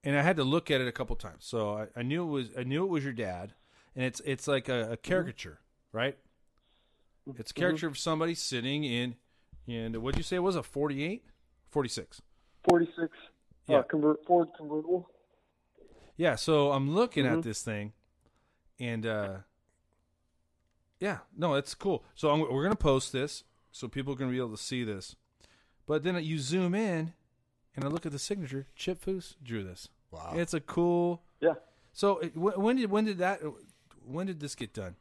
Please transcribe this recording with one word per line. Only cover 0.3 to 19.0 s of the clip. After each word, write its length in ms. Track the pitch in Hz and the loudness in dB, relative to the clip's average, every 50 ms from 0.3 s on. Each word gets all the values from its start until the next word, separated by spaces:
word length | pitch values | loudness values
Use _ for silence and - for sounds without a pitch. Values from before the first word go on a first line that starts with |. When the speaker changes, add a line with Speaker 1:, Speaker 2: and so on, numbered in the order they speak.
| 190 | 4
Speaker 1:
to 80 | 160 135 | 4 2
look 260 | 131 147 170 165 - | 2 2 2 2 2
at 120 | 151 131 | 2 2
it 60 | 127 | 2
a 40 | 123 | 0
couple 240 | 117 - 131 107 117 | -2 -4 -4 -2 -2
times. 300 | - - 110 82 - - | -4 -4 -8 -12 -12 -12
So 320 | - - 117 107 104 104 | -4 -2 -2 -2 -2 -2
I, 100 | 107 110 101 - 120 | -4 -6 -8 -6 -4
I 20 | 120 | -2
knew 200 | 127 147 170 180 | 0 0 0 0
it 60 | 165 | 0
was, 200 | 147 139 127 110 - | -2 -2 -4 -4 -6
I 60 | 131 123 | -6 -4
knew 200 | 127 135 156 185 | -2 0 0 0
it 60 | 196 | 2
was 140 | 175 151 139 | 0 0 0
your 80 | 139 127 | -2 -4
dad, 400 | 110 113 95 90 87 92 104 - _ _ _ _ _ _ _ _ | -4 -4 -4 -4 -6 -10 -12 -14 _ _ _ _ _ _ _ _
and 80 | 131 127 | -2 -2
it's, 160 | 127 120 - - | -2 -2 -4 -4
it's 220 | 143 135 127 - | -4 -4 -4 0
like 200 | - 143 135 123 | 0 0 0 2
a, 60 | - 127 | 0 -2
a 120 | 120 113 | -2 -2
Speaker 2:
Mm-hmm. 80 | 110 117 110 | -2 -6 -8
Speaker 1:
caricature, 580 | - - 180 185 170 135 117 - - 90 73 - _ _ _ _ _ _ - | -2 0 0 0 0 -2 -8 -12 -14 -16 -16 -20 _ _ _ _ _ _ -4
right? 240 | 113 120 139 135 - _ _ _ _ _ _ _ _ _ _ _ _ _ _ _ _ _ _ _ _ _ 143 135 | -2 -2 -2 -2 -6 _ _ _ _ _ _ _ _ _ _ _ _ _ _ _ _ _ _ _ _ _ -14 -12
It's 140 | 117 107 - | -10 -12 -10
a 20 | - | -4
Speaker 2:
Mm-hmm. 60 | - | 0
Speaker 1:
caricature 260 | 170 180 160 151 165 | 0 0 2 0 -2
of 100 | 160 139 | -4 -6
somebody 360 | - - 165 160 156 160 165 170 | -4 -2 -2 0 0 0 -2 -2
sitting 480 | - - - 131 123 117 131 143 147 151 | -4 -4 -4 -4 -2 -2 -2 -2 -2 -2
in, 320 | 135 117 120 123 123 120 - _ _ _ _ _ _ - - - | 0 0 0 -2 -2 -4 -10 _ _ _ _ _ _ -20 -18 -10
in, 280 | - 120 117 113 113 113 113 | -8 -6 -4 -4 -4 -4 -4
what'd 160 | 110 131 139 | -2 0 0
you 60 | - 165 | 0 0
say 120 | - 185 | 0 -2
it 20 | 180 175 | 0 0
was, 140 | 190 185 | 0 0
a 60 | 160 123 | -2 -4
forty-eight? 600 | - - 139 143 151 139 135 147 165 202 247 _ - - _ _ _ _ _ _ _ | -6 -4 -2 -2 -2 -2 -2 -4 -4 -4 -8 _ -20 -20 _ _ _ _ _ _ _
Forty-six. 520 | - 147 135 117 - - 90 - - - - _ _ _ _ _ _ _ - - | -2 0 0 0 -4 -6 -8 -10 -16 -20 -20 _ _ _ _ _ _ _ 6 6
Speaker 2:
Forty-six, 460 | 175 170 170 - - - - 160 - - - - _ _ _ _ - _ _ - | 6 6 6 2 0 -4 -6 -6 -6 -12 -20 -20 _ _ _ _ -20 _ _ 4
Speaker 1:
Yeah. 80 | 151 | 6
Speaker 2:
uh, 60 | 139 127 | 6 6
convert-, 420 | - - 156 147 151 151 151 - | 4 0 4 6 4 4 4 4
Ford 240 | - 180 175 165 151 - | 4 4 4 4 2 -2
convertible. 520 | - 156 147 151 156 156 165 180 180 175 - - _ _ _ _ _ _ _ _ _ _ _ _ - - - - - - - _ | -14 -8 -4 -4 -4 0 0 0 0 0 -6 -20 _ _ _ _ _ _ _ _ _ _ _ _ -20 -20 -20 -20 -20 -20 -20 _
Speaker 1:
Yeah, 180 | - 160 165 123 | 2 4 4 4
so 380 | 110 - - 160 147 143 143 139 | 2 2 4 6 6 6 6 4
I'm 200 | 135 135 139 156 | 4 2 2 4
looking 300 | 196 240 240 - 151 135 | 2 2 2 2 2 2
Speaker 2:
Mm-hmm. 120 | 127 - | 4 4
Speaker 1:
at 60 | 165 165 | 2 0
this 180 | 117 107 - - | -2 -6 -6 -6
thing, 300 | 117 107 104 104 104 - _ _ _ _ _ _ _ _ _ _ _ _ _ _ _ _ | -4 -4 -4 -6 -8 -10 _ _ _ _ _ _ _ _ _ _ _ _ _ _ _ _
and, 280 | _ 123 120 117 113 | _ -6 -4 -4 -2